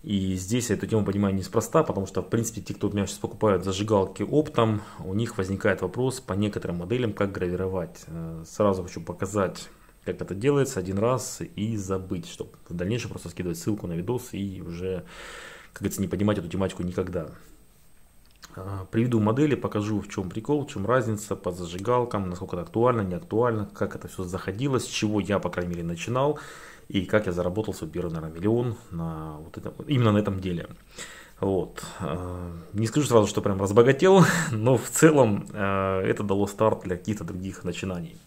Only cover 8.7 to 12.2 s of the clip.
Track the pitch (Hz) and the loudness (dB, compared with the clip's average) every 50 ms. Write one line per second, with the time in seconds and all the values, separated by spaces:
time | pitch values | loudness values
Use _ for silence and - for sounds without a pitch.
8.7 | 95 92 87 87 - 87 82 - 90 - 101 92 98 104 95 87 82 - - - | 4 2 -2 -6 -8 -10 -8 -8 -6 -6 -6 -2 0 0 0 0 -2 -8 -14 -16
9.7 | - - - - - _ _ - 90 - 90 - 90 98 107 139 143 143 135 139 | -18 -20 -20 -20 -20 _ _ -6 -6 -6 -6 -8 -6 0 2 2 4 4 2 2
10.7 | - - 90 90 95 98 107 120 131 123 - - - - 85 - - - 101 110 | 0 -4 -2 -2 0 2 2 2 2 0 -2 -6 -8 -10 -10 -10 -6 -4 -2 -2
11.7 | 113 104 98 92 95 95 95 92 98 87 | -2 -4 -2 -2 -4 -4 -2 -4 -6 -6